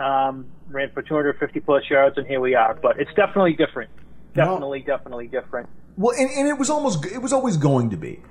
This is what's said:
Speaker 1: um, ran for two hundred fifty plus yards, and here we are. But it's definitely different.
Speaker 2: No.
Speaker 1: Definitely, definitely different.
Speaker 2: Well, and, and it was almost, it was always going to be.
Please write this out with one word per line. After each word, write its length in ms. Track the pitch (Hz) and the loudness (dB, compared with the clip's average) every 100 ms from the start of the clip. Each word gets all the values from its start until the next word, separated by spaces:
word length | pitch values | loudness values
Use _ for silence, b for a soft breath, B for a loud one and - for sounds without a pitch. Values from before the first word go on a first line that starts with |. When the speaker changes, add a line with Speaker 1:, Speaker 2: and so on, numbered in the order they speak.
Speaker 1:
um, 460 | 139 135 135 135 127 - - | 0 2 0 -2 -12 -14 -10
ran 220 | 135 139 | -6 -6
for 120 | - | -6
two 120 | - | -2
hundred 240 | 156 143 139 | 0 0 0
fifty 220 | 143 151 | -4 -4
plus 280 | - 139 - | 2 2 4
yards, 300 | 139 139 139 | 4 4 4
and 80 | 131 | -2
here 140 | 135 | 0
we 140 | 127 | 2
are. 200 | 123 110 | 4 2
But 240 | 110 127 - | 2 0 0
it's 140 | - | 0
definitely 400 | - 190 202 180 | 2 2 4 2
different. 360 | 151 156 127 110 - - - - | 4 0 0 -12 -14 -18 -18 -6
Speaker 2:
No. 100 | - | 0
Speaker 1:
Definitely, 360 | 165 185 139 139 | 2 0 -4 -8
definitely 480 | 131 131 - 120 117 | -4 -4 -4 -12 -6
different. 400 | 123 - 123 120 - - - | -8 -6 -8 -10 -16 -14 0
Speaker 2:
Well, 180 | 220 240 | 0 2
and, 100 | 262 | 0
and 160 | 277 285 | 2 0
it 120 | 285 | 0
was 100 | 277 | 0
almost, 380 | 302 277 170 170 | 0 0 -2 -4
it 160 | 240 | -6
was 100 | 247 | 0
always 240 | 269 262 165 | 0 2 2
going 320 | 143 131 117 | 4 4 2
to 60 | 90 | -4
be. 240 | 62 - B | -8 -12 B